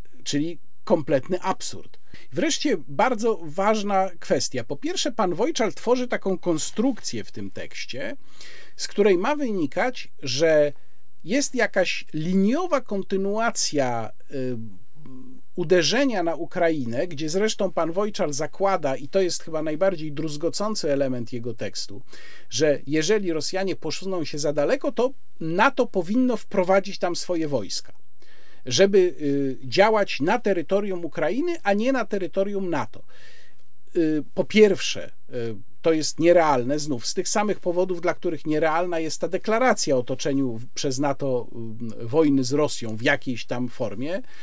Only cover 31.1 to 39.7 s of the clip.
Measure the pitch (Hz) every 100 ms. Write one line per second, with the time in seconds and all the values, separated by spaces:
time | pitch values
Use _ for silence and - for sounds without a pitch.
31.1 | - 156 233 349 339 202 208 247 262 -
32.1 | 202 175 190 196 196 185 151 110 - -
33.1 | - - - - - - - - 180 160
34.1 | 151 - - - 214 208 170 - 95 -
35.1 | - - 127 117 104 - - 165 160 147
36.1 | - 170 175 156 131 120 147 147 123 -
37.1 | 190 175 214 208 - 180 175 185 175 170
38.1 | 151 180 151 156 151 160 160 180 165 156
39.1 | - 165 185 - 226 254